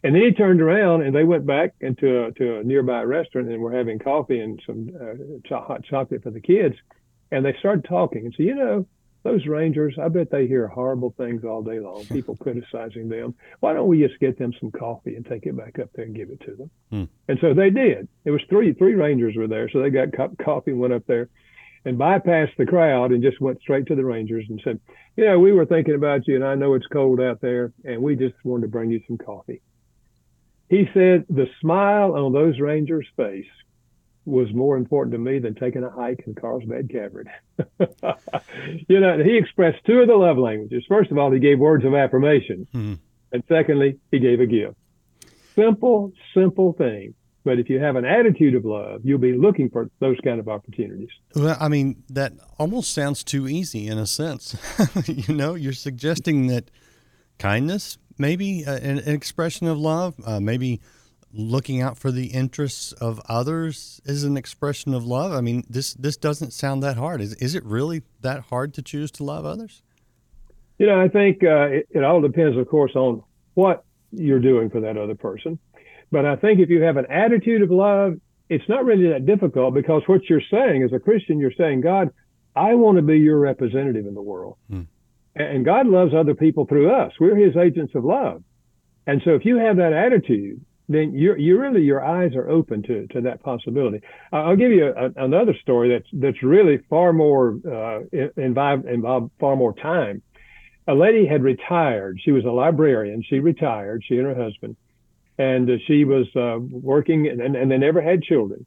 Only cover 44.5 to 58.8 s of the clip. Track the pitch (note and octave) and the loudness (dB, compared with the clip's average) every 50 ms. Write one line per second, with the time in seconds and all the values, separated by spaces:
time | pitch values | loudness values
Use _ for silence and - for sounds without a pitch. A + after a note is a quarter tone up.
44.5 | A#2 A2 G2+ G2+ G2+ _ _ _ _ _ _ _ _ _ - _ _ _ _ _ | 2 -2 -2 -4 -10 _ _ _ _ _ _ _ _ _ -20 _ _ _ _ _
45.5 | _ - G#3+ A3+ A3 G#3+ - B3+ A#3+ G#3+ G3+ G3 - _ - - - F#3+ F#3+ F#3 | _ 2 4 4 2 2 2 2 2 2 0 -4 -10 _ -20 -2 0 2 2 2
46.5 | F#3 - F#3+ F3+ D#3+ - D#3+ B2 G#2+ G#2 G2 A2+ A2+ _ _ _ _ _ _ C#3 | 2 2 0 0 2 0 -2 -4 -4 -6 -14 -18 -20 _ _ _ _ _ _ 0
47.5 | B2+ B2 A#2+ - C3+ C3 D3 D3 C3 C3 B2 B2+ F3+ A#3 A#3+ A3 F#3 - D#3+ C#3+ | 0 0 0 0 -2 0 0 0 -2 -2 0 0 2 2 4 2 4 4 4 2
48.5 | B2 B2+ A2 A2 G#2+ G#2 G2+ G2+ G2+ G#2 A2 C3 C#3+ C3+ B2 B2+ B2 B2 D#3 G#3 | 2 2 -2 -2 -6 -6 -8 -10 -12 -8 -2 -2 0 2 2 0 2 4 2 2
49.5 | G3+ - C#3 A#2+ - A#2+ A#2 - _ _ C3+ C3+ B2+ - - C3 A#2+ A2+ G#2 A2 | 2 2 -2 -2 -2 -6 -8 -8 _ _ -2 -2 -2 -2 -2 -4 -4 -4 -6 -8
50.5 | G#2+ G#2 _ - G#2 - A2+ G2+ G2 F#2+ G2+ A#2 - _ _ _ _ D3 C#3+ D#3 | -10 -10 _ -14 -10 -10 -10 -10 -10 -14 -16 -16 -18 _ _ _ _ -2 -2 -2
51.5 | D#3 - D#3 D3+ D3+ C#3+ C#3 C3+ C3 - _ _ B2+ C3+ C#3 A#2+ F#2 _ _ _ | -2 -2 -2 -2 0 0 0 -2 -4 -8 _ _ -8 -6 -6 -6 -8 _ _ _
52.5 | - - D3+ E3 G#3+ B3+ - - - D#3 C#3+ C#3+ C#3+ - - - - C#3 C3+ C3 | -8 -6 -6 -4 -4 -6 -6 -6 -6 -4 -4 -4 -4 -8 -8 -6 -6 -6 -4 -4
53.5 | C#3+ F3 F#3+ - - A2+ G#2 G#2+ A2 A2 G#2+ G2+ - - D3+ E3 C#3 A#2+ - - | -6 -6 -6 -8 -10 -10 -8 -6 -6 -6 -4 -6 -6 -6 -6 -8 -8 -12 -14 -14
54.5 | - - - - - - G#3 C#3+ - G3 C#3 - E3 - G#2+ F#2+ D#3 D3 C#3 D3+ | -16 -14 -14 -12 -2 -2 -2 0 0 -6 -6 -6 -8 -8 -6 -4 -4 -4 -4 -4
55.5 | F3 F3 D3 C3+ C3+ - - C#3+ C3 A#2+ B2+ D3+ E3 F3+ - F3 D#3 C#3+ C3 B2+ | -6 -6 -8 -8 -10 -10 -12 -12 -12 -8 -6 -6 -6 -4 -2 -2 -2 0 0 0
56.5 | B2 A#2+ A#2 _ _ _ _ _ _ _ _ _ _ _ _ _ _ _ - G2 | -2 -4 -6 _ _ _ _ _ _ _ _ _ _ _ _ _ _ _ -4 -2
57.5 | G2+ A2+ C3+ D#3 F#3 G#3 - - - _ _ _ _ - C#3 C#3+ E3+ F3+ G3 G3 | -2 -2 -2 -2 -4 -6 -8 -12 -18 _ _ _ _ -4 -4 -2 -2 -4 -4 -6
58.5 | G3 F3 D3 C#3 C#3 B2+ | -6 -6 -6 -8 -8 -6